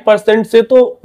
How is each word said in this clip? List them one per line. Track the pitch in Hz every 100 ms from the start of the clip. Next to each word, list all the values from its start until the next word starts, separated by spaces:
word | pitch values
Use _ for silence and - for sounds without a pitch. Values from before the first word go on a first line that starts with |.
| -
परसेंट | 208 208 214 214
से | 226
तो | 226 254 247 -